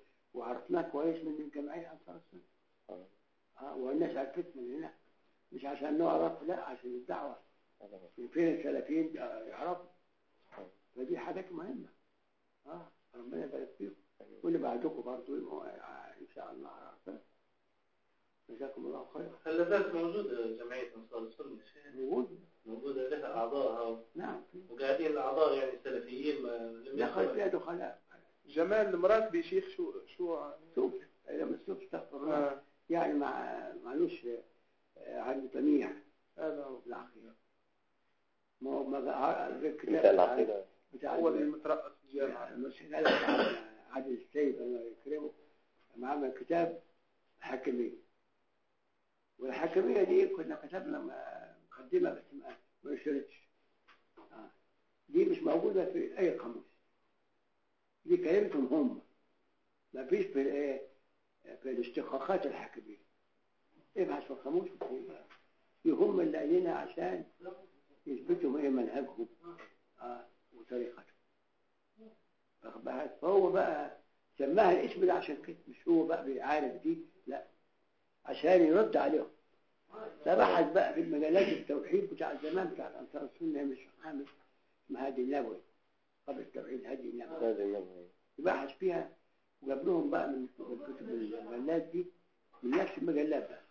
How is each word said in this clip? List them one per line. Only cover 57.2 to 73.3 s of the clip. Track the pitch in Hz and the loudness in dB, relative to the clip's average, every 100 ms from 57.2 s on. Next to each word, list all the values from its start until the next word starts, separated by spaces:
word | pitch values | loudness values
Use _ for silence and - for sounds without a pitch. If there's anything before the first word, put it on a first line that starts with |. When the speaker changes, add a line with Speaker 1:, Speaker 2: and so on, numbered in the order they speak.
| _ _ _ _ _ _ _ _ | _ _ _ _ _ _ _ _
Speaker 1:
دي | - 175 | 2 4
كلمتهم | 156 190 208 147 123 | 6 4 4 0 2
هم. | 156 135 - - _ _ _ _ _ _ _ _ | 4 2 0 -12 _ _ _ _ _ _ _ _
ما | 127 131 | -10 0
فيش | 196 190 | 0 2
في | 139 | 2
الإيه؟ | 139 143 143 131 - _ _ _ _ _ - - | 2 0 -2 -4 -8 _ _ _ _ _ -20 -12
في | 131 | -6
الاشتقاقات | 120 120 151 - 135 - 190 143 | -4 -2 -4 -4 -4 0 0 0
الحاكمية. | 120 - - - - _ _ _ _ _ _ _ _ _ 214 | -6 -10 -14 -16 -20 _ _ _ _ _ _ _ _ _ -2
ابحث | 165 143 | 0 -2
في | - | -6
القاموس | 135 139 170 196 | -8 -2 0 -2
في، | - - 127 - - - - _ _ _ _ | -6 -6 -6 -8 -14 -18 -20 _ _ _ _
في | 165 | 2
هم | 147 208 190 | 6 6 6
اللي | 165 160 | 2 0
قايلينها | 147 175 175 | 4 4 4
عشان | 151 143 - 175 185 - _ 180 185 - _ _ _ - | -2 -4 -4 -2 -4 -8 _ -14 -14 -20 _ _ _ -8
يثبتوا | 127 143 175 143 143 | -8 0 2 2 2
ايه | 143 | 2
منهجهم، | 131 113 139 123 - 113 - 170 170 - _ _ _ | 2 2 -2 -6 -6 -8 -8 -16 -16 -18 _ _ _
آه، | 123 120 - _ _ | -12 -12 -14 _ _
وطريقتهم. | 123 113 123 120 - - _ _ _ _ _ _ _ _ _ 220 - _ _ _ _ | -20 -8 -4 -4 -8 -20 _ _ _ _ _ _ _ _ _ -20 -20 _ _ _ _
واخد | 113 110 | -16 -10
بالك؟ | 127 131 147 - | -6 -4 -6 -2
فهو | 165 | 6